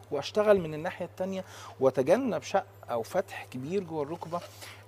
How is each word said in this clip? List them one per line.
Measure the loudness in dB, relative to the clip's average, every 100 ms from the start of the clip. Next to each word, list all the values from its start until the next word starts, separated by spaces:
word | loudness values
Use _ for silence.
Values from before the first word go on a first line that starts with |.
| -6
وأشتغل | -6 -2 2 6 6
من | 4
الناحية | -4 -6 -6 -10
التانية، | -6 -6 -4 -8 -16 -18 4
وأتجنب | 4 4 4 4 4 -2
شق | 0 0 0 -14 -4
أو | -4
فتح | 0 -2 -2 -8 -10
كبير | -8 -4 -4
جوه | -2 -4
الركبة | -4 -6 -6 -8 -8 -16 -16 -16